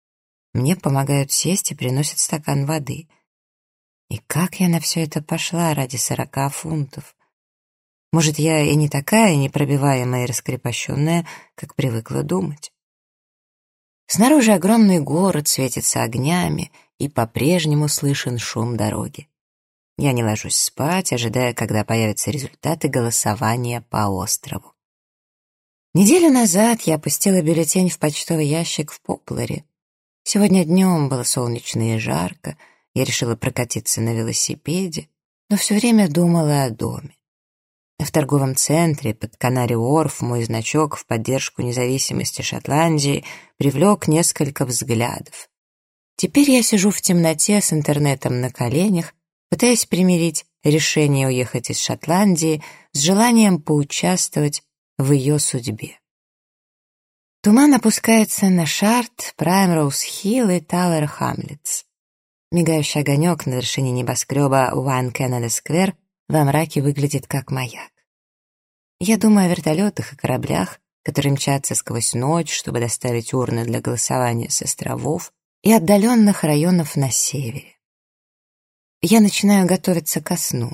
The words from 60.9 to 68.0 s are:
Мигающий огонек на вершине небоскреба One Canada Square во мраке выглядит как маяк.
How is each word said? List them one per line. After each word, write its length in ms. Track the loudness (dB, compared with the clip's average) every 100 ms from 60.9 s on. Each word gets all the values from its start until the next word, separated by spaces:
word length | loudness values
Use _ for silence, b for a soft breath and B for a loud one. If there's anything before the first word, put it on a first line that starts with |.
| 0 -2 -4 -6 -6 -10 -10 -10 -10 -10 _ _ _ _ _ -4
Мигающий 500 | 0 2 0 0 -2
огонек 440 | 0 2 2 0 -4
на 100 | -4
вершине 360 | -4 -4 -2
небоскреба 800 | -2 -4 -4 -4 0 2 2 0
One 380 | -2 -2 -2 -2
Canada 360 | -4 -2 -2 -4
Square 460 | -6 -2 0 0 -2 _ _ -2
во 160 | 2 2
мраке 360 | 2 0 -2
выглядит 460 | -2 0 -2 -2 -4
как 240 | -6 -4
маяк. 400 | -6 -6 -10 -20 _